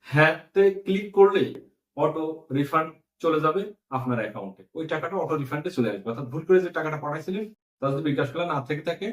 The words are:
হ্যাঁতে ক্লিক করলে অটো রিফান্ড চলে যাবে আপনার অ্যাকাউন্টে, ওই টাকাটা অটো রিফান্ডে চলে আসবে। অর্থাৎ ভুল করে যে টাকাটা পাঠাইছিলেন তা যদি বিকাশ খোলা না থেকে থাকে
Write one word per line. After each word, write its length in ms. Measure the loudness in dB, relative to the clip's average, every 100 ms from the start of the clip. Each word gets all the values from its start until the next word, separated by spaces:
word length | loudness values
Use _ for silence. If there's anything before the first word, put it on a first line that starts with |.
হ্যাঁতে 680 | 0 4 4 2 -2 4 4
ক্লিক 420 | 4 -2 -2 0
করলে 300 | 8 8 8 0 -4 -16 _ _ -2
অটো 500 | 0 0 -6 -6 -4
রিফান্ড 380 | -2 0 0 -2 -8 _ _
চলে 220 | 0 2
যাবে 320 | 2 0 -4 -12 _
আপনার 280 | -6 -2 -2
অ্যাকাউন্টে, 440 | -2 -8 -12 -14 -14
ওই 120 | -10 -6
টাকাটা 300 | -4 -4 -4
অটো 200 | -2 -2
রিফান্ডে 340 | -2 -6 -4
চলে 200 | 0 -2
আসবে। 200 | -2 -8
অর্থাৎ 160 | -8 -8
ভুল 140 | -10
করে 180 | 4 4
যে 100 | 4
টাকাটা 260 | -4 -4 -6
পাঠাইছিলেন 580 | -6 -8 -6 -6 -6 -12 _ _
তা 100 | -4
যদি 120 | -2
বিকাশ 300 | -2 0 -2
খোলা 140 | -2 -4
না 120 | -4
থেকে 220 | -4 -6
থাকে 260 | -4 -6 -6